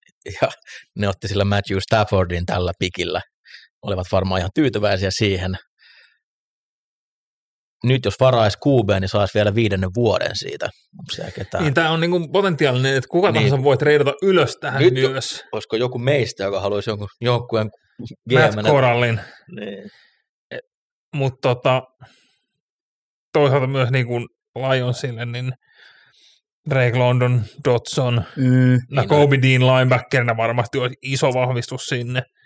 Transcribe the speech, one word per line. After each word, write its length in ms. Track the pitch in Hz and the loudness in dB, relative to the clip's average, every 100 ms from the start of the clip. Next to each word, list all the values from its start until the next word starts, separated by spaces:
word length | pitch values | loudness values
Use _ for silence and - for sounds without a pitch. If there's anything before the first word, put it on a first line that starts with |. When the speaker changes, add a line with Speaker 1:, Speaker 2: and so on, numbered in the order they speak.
| _ _ - - | _ _ -16 -4
Speaker 1:
ja 60 | - - - - - - | -4 -4 -20 -20 -16 -4
ne 100 | 101 | -4
otti 200 | 98 95 | -4 -4
sillä 160 | 98 | -2
Matthew 340 | 98 101 - 98 | 0 0 -2 -4
Staffordin 680 | - 110 107 98 87 90 90 | 0 0 2 2 0 -2 -2
tällä 260 | 104 90 87 | -2 -2 -2
pikillä. 420 | 92 - 85 85 - _ _ - - _ | -4 -4 -6 -6 -8 _ _ -20 -20 _
Olivat 240 | - 92 90 | -8 -6 -2
varmaan 260 | 95 92 92 | -2 0 0
ihan 120 | 87 | -2
tyytyväisiä 560 | - 147 113 104 98 98 | 0 0 0 0 0 -2
siihen. 460 | - 107 95 92 95 - _ _ _ _ _ _ _ _ _ _ _ _ _ _ _ _ _ _ _ _ _ | 0 0 0 -4 -8 -12 _ _ _ _ _ _ _ _ _ _ _ _ _ _ _ _ _ _ _ _ _
Nyt 200 | 120 131 | 0 0
jos 100 | 110 - | -2 2
varaisi 380 | 131 120 107 - | 2 4 2 0
Q 280 | 143 131 101 | 2 2 4
B, 40 | 95 | 0
niin 80 | 95 | 0
saisi 260 | 107 101 | 0 0
vielä 200 | 104 104 | 0 0
viidennen 360 | 104 110 98 92 | 0 0 0 -2
vuoden 420 | 101 120 90 87 101 | 0 0 0 -2 -6
siitä. 280 | - - 104 - _ 196 | -10 -8 -10 -10 _ -20
Onko 140 | - | -14
siellä 180 | - 160 | -12 -10
ketään? 340 | - - 190 | -12 -8 -4
Speaker 2:
Niin, 100 | 160 | 0
tää 160 | 135 160 | 0 0
on 100 | 160 | 0
niinku 280 | 170 180 156 | 0 -2 -2
potentiaalinen, 640 | 190 196 156 147 123 131 135 | 0 0 0 0 2 0 0
että 120 | - | -2
kuka 200 | 175 185 | 0 0
Speaker 1:
Niin. 40 | 113 | 2
Speaker 2:
tahansa 200 | 131 135 | 2 2
voi 120 | 135 131 | 2 2
treidata 360 | 147 147 139 143 | 4 4 2 0
ylös 340 | 190 185 131 - | 0 2 0 -2
tähän 220 | 143 135 | -6 2
Speaker 1:
Nyt 140 | 143 127 | 2 4
jo-, 140 | 135 | 0
Speaker 2:
myös. 340 | 135 - - - | 0 -8 -10 -10
Speaker 1:
olisiko 240 | 107 - 110 | -12 -4 -2
joku 220 | 123 127 | -2 -2
meistä, 460 | 123 143 110 - | 0 0 0 -4
joka 160 | 98 98 | -4 -2
haluaisi 300 | 98 101 107 | -2 -4 -4
jonkun 180 | 104 101 - | -6 -10 -6
joukkueen 500 | 117 120 123 117 110 - _ - | -2 -2 0 -4 -4 -8 _ -18
Speaker 2:
Matt 540 | 110 - - - - | -18 -16 0 2 2
Speaker 1:
G 40 | 107 | 2
M:nä? 120 | 104 | 2
Speaker 2:
Corralin. 500 | 143 127 120 120 110 - - - - | 4 4 2 0 -2 -6 -20 -20 -14
Speaker 1:
Niin. 300 | 104 98 101 - _ _ _ _ _ | -14 -14 -16 -20 _ _ _ _ _
Speaker 2:
E-, 80 | - - _ _ _ _ | -16 -16 _ _ _ _
mut 200 | 151 135 127 | -4 -4 -2
tota, 400 | 135 123 135 127 - _ - _ _ _ _ _ _ _ _ _ _ _ _ | -2 0 0 0 -2 _ -20 _ _ _ _ _ _ _ _ _ _ _ _
toisaalta 340 | 156 143 139 127 | 0 2 2 0
myös 240 | 135 120 | 0 0
niinku 360 | 131 120 120 117 _ _ 120 131 | 0 -2 -4 -8 _ _ -8 -2
Lionsille, 540 | 131 123 123 135 113 120 | 0 0 -4 -6 -8 -8
niin 260 | 120 127 127 _ _ - _ _ _ _ _ _ _ - | -6 -8 -8 _ _ -20 _ _ _ _ _ _ _ -4
Drake 280 | 135 123 117 | 0 2 2
London, 440 | 123 123 123 123 101 - - | 2 2 2 0 -2 -4 0
Dodson, 540 | 120 - - 127 120 92 - | 0 -2 -4 -2 -2 -2 -2
Speaker 3:
Mm. 420 | 127 127 127 127 123 | 2 4 4 4 0
Speaker 2:
Nakobe 460 | 131 - 147 147 135 | -2 2 4 6 4
Speaker 1:
Niin, 240 | 131 131 | 4 4
Speaker 2:
Dean 60 | 127 127 | 4 4
linebackerina 600 | 127 127 - 135 120 113 | 4 2 0 -2 0 0
varmasti 420 | 113 120 117 135 | 0 0 -2 -2
olisi 160 | 123 127 | -4 -6
iso 320 | 135 135 139 | -6 -2 0
vahvistus 500 | 127 127 127 - 131 | 2 0 -2 -6 -8
sinne. 380 | - 127 120 127 123 _ | -6 -6 -4 -6 -8 _